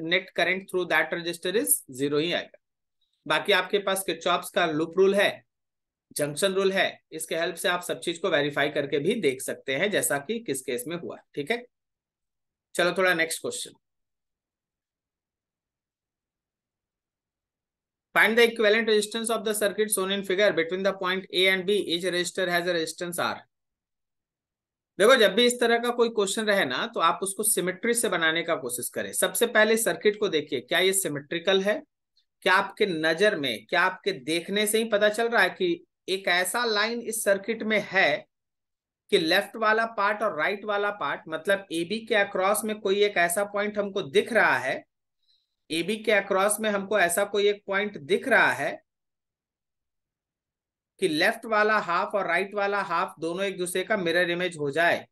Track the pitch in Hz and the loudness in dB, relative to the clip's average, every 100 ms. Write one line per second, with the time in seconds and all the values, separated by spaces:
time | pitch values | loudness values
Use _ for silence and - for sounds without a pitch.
0 | 165 180 185 - 170 185 190 185 175 160 | -2 -2 -2 -2 0 -2 -4 -4 0 0
1 | 160 175 170 170 180 196 294 - - 127 | 0 -4 -6 -6 -2 -2 0 -2 -4 -6
2 | 143 147 170 131 - _ _ _ _ _ | -2 -2 -2 -4 -6 _ _ _ _ _
3 | _ _ - 156 160 185 185 202 196 190 | _ _ -2 -2 2 2 2 -2 0 -2
4 | - 165 185 180 - 202 170 151 165 185 | -2 -4 0 0 -2 -2 0 0 -2 2
5 | 196 202 175 - _ _ _ _ _ _ | 4 4 2 0 _ _ _ _ _ _
6 | _ - 147 147 196 190 190 190 147 - | _ -4 -4 0 0 2 0 2 0 -2
7 | _ 160 - 165 170 175 190 175 - 151 | _ -12 -6 -4 -4 -4 -2 -2 -4 -6
8 | - 170 - 151 147 147 147 151 139 151 | -6 -4 0 0 0 0 0 0 -2 -2
9 | 151 233 151 127 - 120 - 135 208 165 | 0 0 0 -2 -6 -8 -4 -2 0 0
10 | - 143 143 226 233 135 - 120 147 170 | 0 -2 -4 -6 -4 -6 -4 -6 -6 -10
11 | 113 - _ - 143 240 247 _ _ _ | -10 -14 _ -8 -6 -6 -8 _ _ _
12 | _ _ _ _ _ _ _ - 175 175 | _ _ _ _ _ _ _ 0 0 2
13 | 185 170 160 - - - - - _ _ | 2 2 0 -4 -8 -8 -10 -16 _ _
14 | _ _ _ _ _ _ _ _ _ _ | _ _ _ _ _ _ _ _ _ _
15 | _ _ _ _ _ _ _ _ _ _ | _ _ _ _ _ _ _ _ _ _
16 | _ _ _ _ _ _ _ _ _ _ | _ _ _ _ _ _ _ _ _ _
17 | _ _ _ _ _ _ _ _ _ _ | _ _ _ _ _ _ _ _ _ _
18 | _ 170 196 226 233 233 208 220 220 214 | _ 2 4 6 4 4 4 4 4 2
19 | 208 226 226 220 208 214 202 190 214 202 | 0 -4 -4 -4 -2 0 0 0 -2 0
20 | 190 202 196 185 208 165 165 185 196 190 | -2 -2 -2 2 2 2 -2 0 -2 -2
21 | 180 190 190 180 190 190 180 208 - 170 | -2 -4 -2 0 2 2 2 0 0 -2
22 | 185 175 175 - 180 175 175 170 160 - | -2 -2 -2 -2 -2 0 0 -2 -2 -6
23 | 175 170 117 95 - _ _ _ _ _ | -8 -2 -2 -4 -12 _ _ _ _ _
24 | _ _ _ _ _ _ _ _ _ - | _ _ _ _ _ _ _ _ _ 2
25 | 208 262 202 190 240 240 233 233 240 240 | 6 6 6 4 4 4 2 2 0 0
26 | 233 226 196 226 214 196 151 131 214 208 | 0 0 -2 -2 0 2 0 -2 -4 0
27 | 165 - 190 - 208 - 175 180 233 233 | 2 2 -4 -4 -2 0 -2 -2 -2 0
28 | 220 180 160 165 165 151 127 - 117 117 | 0 0 0 0 -2 -4 -4 -8 -8 -8
29 | 98 - 190 - 226 233 214 226 208 170 | -6 -2 -2 0 0 4 4 2 0 0
30 | 214 208 196 156 147 131 - 170 185 190 | 0 0 0 -2 -2 -6 -2 0 2 0
31 | 165 143 143 170 170 190 196 277 - _ | -2 -6 -8 -4 2 2 4 -2 -4 _
32 | _ _ _ _ 190 185 196 - 202 160 | _ _ _ _ 4 4 2 0 0 2
33 | 160 165 214 180 139 107 - 175 185 185 | 0 4 4 2 -2 -4 -2 0 0 0
34 | 202 160 139 165 170 196 214 220 226 208 | -6 -6 -4 -4 -2 -2 0 0 0 2
35 | 208 214 233 233 185 180 185 170 _ _ | 2 2 0 2 2 2 -2 -2 _ _
36 | - 190 190 175 185 240 240 208 220 240 | -6 -4 0 0 0 -2 -2 0 -2 -4
37 | 220 220 208 196 196 220 214 214 - 190 | -6 -4 0 0 0 -4 0 -2 0 2
38 | 165 151 - _ _ _ _ _ _ _ | 2 2 -6 _ _ _ _ _ _ _
39 | - 196 165 185 196 233 214 214 226 220 | 0 0 2 0 0 -2 0 2 0 0
40 | 202 208 220 151 160 202 208 202 208 202 | -2 0 -4 -2 -4 -4 -2 -2 -2 -2
41 | 143 170 165 156 202 196 - 165 170 220 | -4 -6 -6 -6 0 -2 -2 -6 -4 -6
42 | 226 214 196 190 190 214 220 208 196 202 | 0 0 0 0 0 0 -2 -4 -2 2
43 | 202 196 175 208 202 208 208 208 202 202 | 2 2 0 0 -4 -2 -4 -4 -4 -4
44 | 147 175 233 220 170 127 127 220 - _ | -2 0 2 2 4 2 0 -6 -8 _
45 | _ _ _ _ _ _ - 160 170 214 | _ _ _ _ _ _ -8 -6 -4 -4
46 | 214 208 196 190 202 214 220 202 196 208 | 0 2 2 2 2 0 -2 -2 0 2
47 | 185 196 202 202 202 202 - 190 208 196 | 2 2 0 2 0 0 -2 -2 -2 -6
48 | 143 196 254 208 151 123 156 208 _ _ | -2 -2 2 4 4 2 -4 -8 _ _
49 | _ _ _ _ _ _ _ _ _ _ | _ _ _ _ _ _ _ _ _ _
50 | _ _ _ _ _ _ _ _ _ - | _ _ _ _ _ _ _ _ _ -2
51 | 180 156 190 226 233 214 214 214 175 226 | 0 2 0 0 0 2 4 2 0 -2
52 | 208 202 175 170 196 202 202 202 185 170 | 0 -2 0 0 -2 -2 -2 -2 -2 -2
53 | 185 - 160 175 196 175 180 185 185 214 | -4 -4 -6 -4 -4 -4 -4 -4 -2 -2
54 | 170 170 175 175 180 170 143 147 170 131 | 0 2 2 0 -4 -4 -4 2 2 2
55 | - | -4